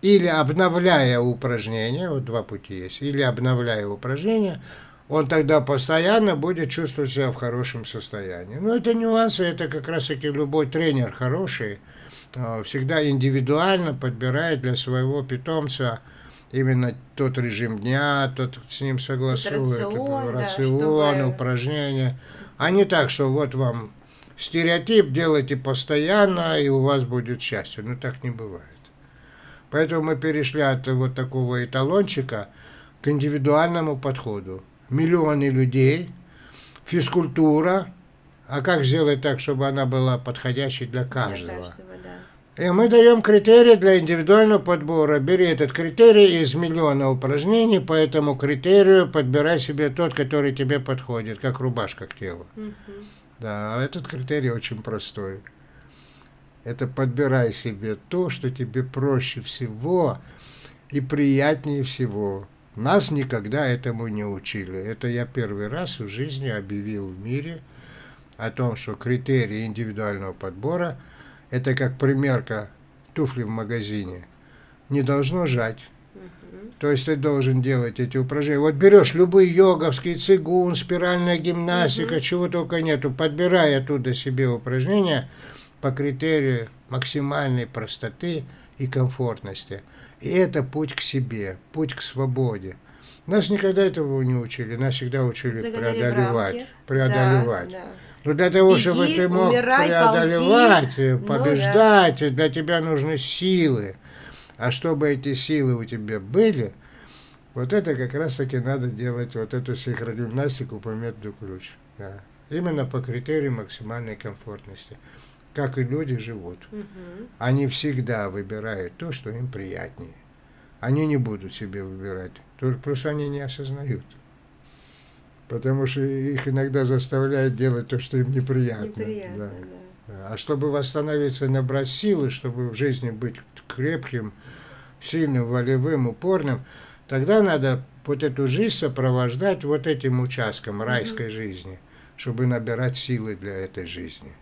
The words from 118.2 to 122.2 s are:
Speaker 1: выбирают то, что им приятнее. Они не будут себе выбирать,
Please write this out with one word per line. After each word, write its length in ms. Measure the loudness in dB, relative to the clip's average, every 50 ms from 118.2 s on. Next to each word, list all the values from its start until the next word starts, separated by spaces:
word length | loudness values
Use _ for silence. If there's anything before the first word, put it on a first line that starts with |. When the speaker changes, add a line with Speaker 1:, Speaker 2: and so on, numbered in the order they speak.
| -6 -6
Speaker 1:
выбирают 640 | -6 -8 -10 -8 -10 -10 -8 -8 -8 -8 -8 -10 -12 _
то, 140 | -12 -12
что 180 | -12 -10 -10 -12
им 160 | -10 -8 -10 -10
приятнее. 600 | -10 -10 -12 -10 -10 -12 -12 -14 -14 -18 -18 -18 -20 -20 -20 -20 _ _ _ _ _ -20 -20 -20 -18 _
Они 280 | -4 -2 0 0 0 0
не 100 | 0 0
будут 380 | -2 -2 -6 -8 -12 -14 -12
себе 260 | -12 -12 -10 -10 -10 -10
выбирать, 480 | -10 -12 -12 -10 -10 -10 -10